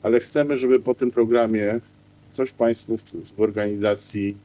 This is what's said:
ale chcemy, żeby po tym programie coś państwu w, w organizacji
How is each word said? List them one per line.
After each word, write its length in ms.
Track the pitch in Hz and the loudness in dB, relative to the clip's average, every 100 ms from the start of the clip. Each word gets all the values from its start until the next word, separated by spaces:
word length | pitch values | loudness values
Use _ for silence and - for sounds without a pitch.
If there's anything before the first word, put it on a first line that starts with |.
ale 160 | 104 117 | 2 0
chcemy, 380 | - 151 147 139 | 2 -2 0 0
żeby 220 | 127 127 | 4 2
po 140 | 123 | 2
tym 180 | 123 123 | 0 0
programie 680 | 120 113 120 113 110 104 117 - _ _ _ - | 2 2 2 2 0 0 -4 -8 _ _ _ -16
coś 220 | - 131 | -6 -6
państwu 460 | - 117 117 - 110 | 0 0 0 -4 -8
w, 60 | - 85 80 - | -8 -14 -14 -2
w 40 | |
organizacji 1000 | 110 104 104 101 104 101 - 104 101 101 | -2 0 -4 -2 -2 -2 -4 -4 -6 -6